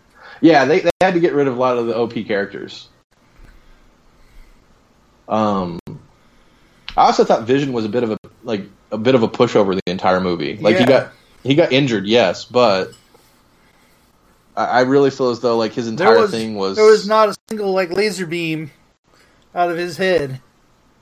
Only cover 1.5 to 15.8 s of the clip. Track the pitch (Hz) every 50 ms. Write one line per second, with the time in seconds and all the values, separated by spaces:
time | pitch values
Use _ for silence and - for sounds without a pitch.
1.5 | 120 123 127 127 123 120 117 117 - 117 117 110 - 117 98 - 107 98 101 -
2.5 | - 64 - - - - - _ _ _ _ _ _ _ _ _ _ _ - -
3.5 | - - _ _ - _ _ _ _ _ _ _ _ _ _ _ _ - - _
4.5 | _ _ _ _ _ _ _ _ _ _ _ _ _ _ _ - 107 110 107 104
5.5 | 101 95 90 87 85 87 _ - - - - _ _ _ _ _ _ _ _ _
6.5 | _ _ _ _ _ _ _ - - - 160 220 233 - 214 - 175 123 110 113
7.5 | 131 139 147 135 123 117 110 104 104 123 120 110 104 - - - _ _ - 123
8.5 | 110 95 - - _ _ _ - 110 110 110 127 131 117 113 - - - 123 117
9.5 | - 117 101 95 92 95 - 87 92 95 - 92 92 92 92 90 85 76 73 65
10.5 | - - - 107 113 113 123 131 131 117 - - - _ _ _ _ _ - 127
11.5 | 139 160 165 - 127 139 147 123 113 98 95 104 113 120 107 87 - - - -
12.5 | 113 123 120 107 95 92 92 - - _ _ _ _ _ _ _ _ _ _ _
13.5 | _ _ _ _ _ _ _ _ _ _ _ _ _ _ _ _ _ _ _ _
14.5 | - 107 107 - 113 123 127 131 139 143 143 135 135 - 131 123 120 117 127 120
15.5 | 117 113 113 104 - 127